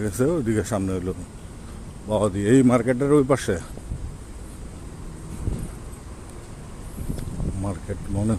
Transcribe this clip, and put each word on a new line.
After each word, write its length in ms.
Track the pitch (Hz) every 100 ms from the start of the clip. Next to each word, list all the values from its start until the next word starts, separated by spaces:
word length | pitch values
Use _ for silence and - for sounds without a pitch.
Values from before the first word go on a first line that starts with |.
গেছে, 200 | 104 92 135 175
ওইদিকে 280 | 113 107 92
সামনে 200 | 104 95 92
হলো 160 | 92 90 87 - - - - - - - 101
বাওয়া 180 | 104 104
দিয়ে। 140 | 95 101
এই 80 | 135 123
মার্কেটের 400 | 120 113 123 139 147
ওই 80 | 131
পাশে 240 | 139 - 87 - - - - - - - - - - - - - - - - - - - - - - - - - - - - - - - - - - - - - - - 98
মার্কেট 360 | 101 90 - 95 - 101
মনে 200 | 107